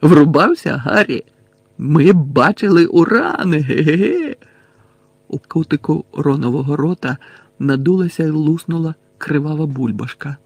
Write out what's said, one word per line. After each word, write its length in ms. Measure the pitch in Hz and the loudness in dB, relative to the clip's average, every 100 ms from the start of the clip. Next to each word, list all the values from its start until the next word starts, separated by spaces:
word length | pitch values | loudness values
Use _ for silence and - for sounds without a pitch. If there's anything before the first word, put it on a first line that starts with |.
Врубався, 760 | 151 165 147 143 190 339 - - | 6 6 6 4 2 0 -4 -6
Гаррі? 480 | 127 - 208 123 - _ _ _ _ _ | -2 0 0 -2 -8 _ _ _ _ _
Ми 340 | 131 151 147 | 0 4 6
бачили 760 | 190 143 135 139 202 208 175 170 | 4 2 2 0 0 2 2 4
Уран! 680 | - 165 226 - - 190 | 4 2 2 -2 -4 -2
Ге-ге-ге! 840 | 160 139 127 151 160 202 349 311 - _ _ _ _ _ _ _ _ _ | -2 -2 -2 0 0 0 -2 -6 -10 _ _ _ _ _ _ _ _ _
У 100 | - | -14
кутику 680 | _ - 160 147 - 156 - | _ -6 -2 -4 -2 -4 -4
Ронового 640 | - 147 139 120 123 135 147 | -6 -2 0 -2 -4 -4 -4
рота 400 | 147 175 135 131 - - _ _ | -4 -4 -6 -8 -12 -20 _ _
надулася 640 | 139 135 135 185 180 - | -2 -2 0 0 0 -2
й 60 | 160 | -4
луснула 640 | 151 151 165 - 165 160 160 _ _ | -2 0 -2 -2 -4 -4 -8 _ _
кривава 480 | - 151 147 151 156 | -4 -4 -2 -4 -4
бульбашка. 720 | 135 127 104 123 - 139 143 | -4 -4 -4 -8 -12 -14 -14